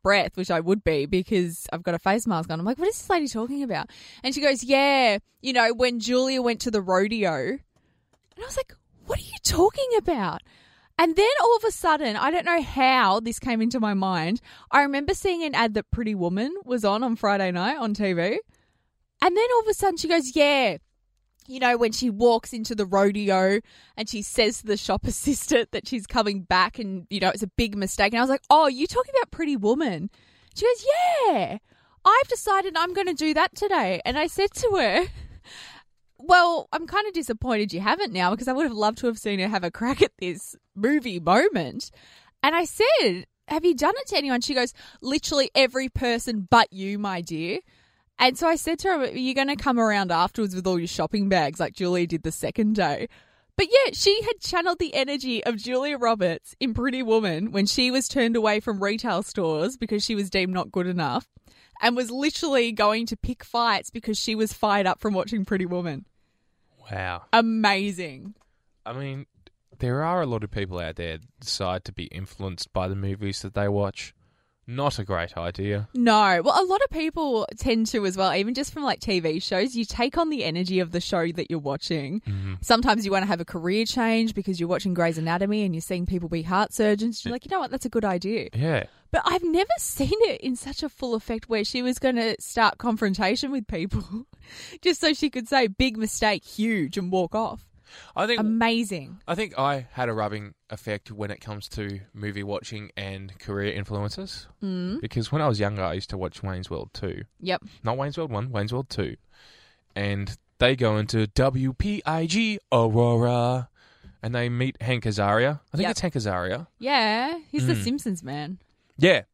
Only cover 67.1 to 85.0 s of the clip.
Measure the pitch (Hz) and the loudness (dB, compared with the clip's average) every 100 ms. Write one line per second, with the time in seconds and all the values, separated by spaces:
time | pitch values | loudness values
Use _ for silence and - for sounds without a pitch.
67.1 | 87 - 226 226 220 214 196 202 180 170 | -8 2 2 4 0 0 0 -2 -6 -10
68.1 | 131 196 214 _ _ _ _ 110 127 139 | -12 -18 -20 _ _ _ _ -12 -10 -8
69.1 | 135 139 _ _ _ _ - 123 131 160 | -10 -14 _ _ _ _ -6 -2 -2 0
70.1 | 180 143 113 104 110 95 90 82 82 85 | -2 -2 -4 -4 -6 -6 -6 -8 -6 -8
71.1 | 80 - _ - - 95 92 - - 82 | -8 -14 _ -8 -4 -4 -4 -8 -12 -12
72.1 | 87 95 - 98 87 - 98 92 98 98 | -12 -14 -10 -10 -8 -6 -4 -4 -4 -4
73.1 | 98 101 95 98 101 101 101 101 - - | -4 -6 -6 -6 -2 0 0 -2 -6 -16
74.1 | _ _ _ _ _ - 123 143 123 101 | _ _ _ _ _ -10 -2 -2 -2 -4
75.1 | 90 85 - 85 87 98 101 104 247 240 | -2 -4 -6 -6 -4 -4 -4 -4 2 4
76.1 | 214 202 175 208 349 370 392 539 311 320 | 6 6 4 4 2 2 2 0 -2 -4
77.1 | 339 302 226 - - 269 226 220 226 196 | -2 0 0 -2 -4 0 0 0 0 -2
78.1 | 185 190 165 208 247 285 311 277 - - | 0 2 2 -2 -4 -6 -4 -4 -2 -2
79.1 | 185 165 160 - 185 247 240 220 - 247 | 0 0 -4 -2 0 0 -2 -6 -2 -2
80.1 | 339 330 285 165 165 180 185 170 175 - | 0 -2 -2 -4 -2 0 0 0 -4 -2
81.1 | 185 165 170 - 165 143 139 - 160 139 | -2 -2 -4 -6 -6 -4 -6 -4 -6 -4
82.1 | 202 - 98 98 95 - 233 247 220 196 | -6 -6 -6 -6 -8 2 2 4 2 2
83.1 | 190 196 175 170 180 170 208 226 254 226 | 0 0 -2 -4 -4 -2 0 0 0 2
84.1 | 226 226 208 196 175 170 180 196 175 | 2 0 -2 -4 -2 -2 0 0 2